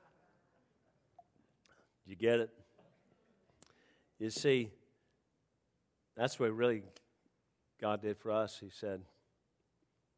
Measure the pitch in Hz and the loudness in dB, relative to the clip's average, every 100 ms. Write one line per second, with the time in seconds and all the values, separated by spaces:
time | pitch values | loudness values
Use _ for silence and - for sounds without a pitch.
0 | - _ _ _ _ _ _ _ _ _ | -20 _ _ _ _ _ _ _ _ _
1 | _ - - _ _ _ _ - _ _ | _ -20 -20 _ _ _ _ -20 _ _
2 | 92 92 113 117 110 - - _ - _ | -16 0 4 4 2 -8 -20 _ -20 _
3 | _ _ _ _ _ _ - _ _ _ | _ _ _ _ _ _ -20 _ _ _
4 | _ - 110 - 147 131 107 - _ _ | _ -8 -6 0 2 2 0 -10 _ _
5 | _ _ _ _ _ _ _ _ _ _ | _ _ _ _ _ _ _ _ _ _
6 | _ - 127 - 117 110 120 110 95 - | _ -2 -2 2 0 2 2 2 -6 -20
7 | _ _ _ _ _ _ _ - 107 104 | _ _ _ _ _ _ _ -6 -2 -2
8 | 104 101 110 107 107 - 98 - 107 95 | -4 -6 -2 0 0 -6 -16 -10 -8 -8
9 | 92 _ _ _ _ _ _ _ _ _ | -10 _ _ _ _ _ _ _ _ _
10 | _ | _